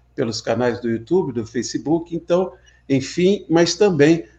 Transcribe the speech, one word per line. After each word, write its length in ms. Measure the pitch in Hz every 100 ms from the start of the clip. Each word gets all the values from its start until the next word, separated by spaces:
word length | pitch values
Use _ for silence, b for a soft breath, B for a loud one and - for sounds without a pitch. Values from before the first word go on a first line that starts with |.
| _
pelos 260 | - 127 110
canais 400 | - 113 123 110
do 80 | 117
YouTube, 460 | 113 113 175 160
do 120 | 117 113
Facebook, 680 | 127 107 147 120 165 165 165
então, 340 | - 175 185 b b b -
enfim, 560 | 139 131 - 180 202 -
mas 280 | 160 170
também 500 | - 208 165 147 165 B